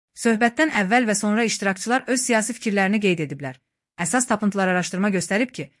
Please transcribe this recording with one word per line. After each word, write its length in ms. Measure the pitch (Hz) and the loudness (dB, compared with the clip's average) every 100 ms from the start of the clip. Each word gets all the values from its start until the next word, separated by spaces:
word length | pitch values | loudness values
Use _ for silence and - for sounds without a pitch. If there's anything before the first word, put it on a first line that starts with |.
| _ - | _ -2
Söhbətdən 560 | 233 220 233 233 311 | 0 2 2 2 0
əvvəl 320 | 226 190 247 226 | 2 2 2 2
və 80 | |
sonra 300 | 202 208 214 | 0 0 0
iştirakçılar 580 | 226 - 202 190 220 254 254 | 0 0 -2 -4 -2 -2 0
öz 140 | 254 | -2
siyasi 340 | - 226 214 233 | 2 0 0 -4
fikirlərini 400 | 226 202 190 214 | -2 0 2 2
qeyd 180 | 202 160 143 | 2 0 -2
ediblər. 320 | 139 139 127 _ _ _ - | -6 -10 -12 _ _ _ -6
Əsas 280 | 170 247 247 | -2 0 0
tapıntılar 460 | 208 208 196 185 | 0 0 2 0
araşdırma 380 | 180 170 180 208 | 0 -2 -2 0
göstərib 380 | 185 170 196 254 | 0 0 -2 -2
ki, 140 | - 143 _ | -6 -14 _